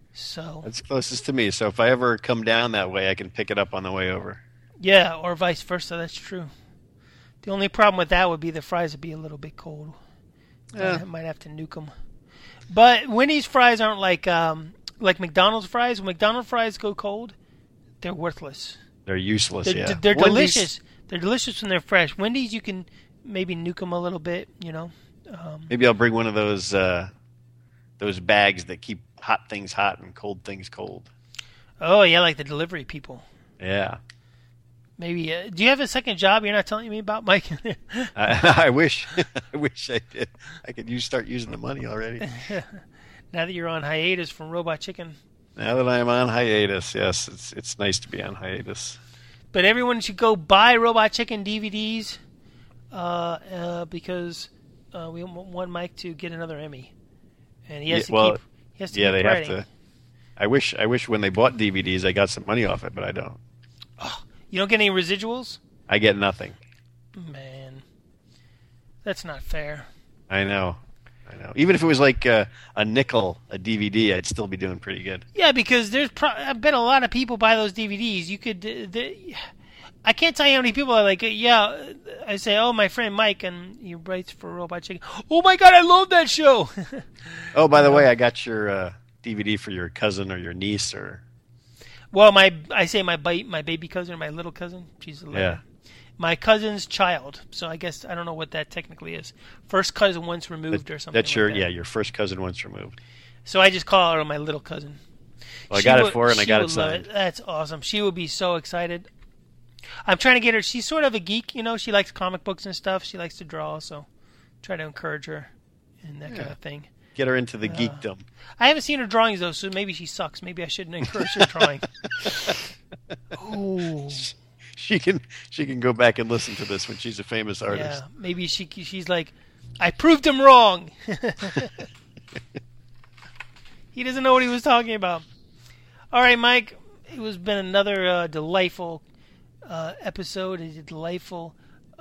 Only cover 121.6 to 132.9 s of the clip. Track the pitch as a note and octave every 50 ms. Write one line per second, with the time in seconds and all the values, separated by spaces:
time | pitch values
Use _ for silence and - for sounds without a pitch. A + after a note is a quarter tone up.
121.6 | - C#3+ C#3 - - - - - - - C6+ C6+ - - - - - - - -
122.6 | - - - - _ - - - _ - - - - - - - G3 G#3+ G#3+ G3+
123.6 | G3 F#3+ F#3+ F3+ F3 E3 D#3 D3 C#3 C#3+ C#3+ C3+ - - - _ _ _ _ _
124.6 | - - - - - - A3 D#3+ - F3+ G3 C#3 - - - - - - - D#3
125.6 | D3 C3+ C3 B2 A#2+ B2+ A#2 A2+ B2 A#2 A2 A#2+ A2+ A2+ A#2 A2 - A#2 G#2 -
126.6 | G#2 G2+ G2+ F#2 - - G#2+ - - A#2 G2+ G2 G2+ - A#2 A2 G#2+ G#2 G2 -
127.6 | A2 G#2 G2+ - - D3 C#3+ C#3 C3+ - - - G3 F3+ F3 F3+ F3+ - - -
128.6 | - - - F#3+ E3 - F#3+ F#3+ E3 E3+ F3+ E3+ D#3+ - - - - _ _ -
129.6 | - - - - F3 F3 - - - E4 D#4+ C#4+ - D#4 C4+ C4+ C4+ C4+ C4 B3
130.6 | A3+ G3+ F3+ F3 E3+ D#3+ - - - - F3+ - - G#3 - - G3+ F#3 - -
131.6 | - - - - - - - - _ _ - - - - - - - - - -
132.6 | - - - - - -